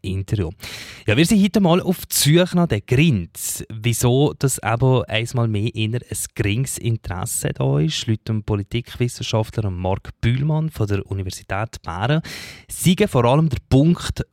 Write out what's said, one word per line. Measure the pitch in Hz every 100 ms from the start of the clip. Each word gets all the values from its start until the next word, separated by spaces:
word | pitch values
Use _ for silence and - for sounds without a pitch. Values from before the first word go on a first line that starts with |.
Interview. | - 92 95 104 82 - - - - - -
Ja, | 107
wir | 170
sind | 220
heute | 196 220
mal | 185 175
auf | - 180 -
die | -
Suche | 143 165 180 175
nach | 170
den | 104 -
Gründen, | 123 165 107 82 - - - -
wieso | 110 117 113 123 127 143
das | - 139 -
eben | 104 117 131 127
einmal | - 110 117 127 117
mehr | 107 110
eher | 113 110 120
ein | - - -
geringes | - 104 110 135 -
Interesse | 120 110 - 90 - - -
da | - 135 143
ist. | 160 - -
Laut | 107 -
dem | 110
Politikwissenschaftler | - 104 101 117 - - 120 - 120 113 110 - 104
Marc | 90 92 101 - -
Bühlmann | 117 123 147 156 160
von | - 104
der | 101 -
Universität | 98 92 - - 95 113 -
Bern | - 85 117 156 - - - - -
seien | - 170 185 208
vor | 127 120
allem | 139 160
der | 117 -
Punkt | 131 156 175 - - -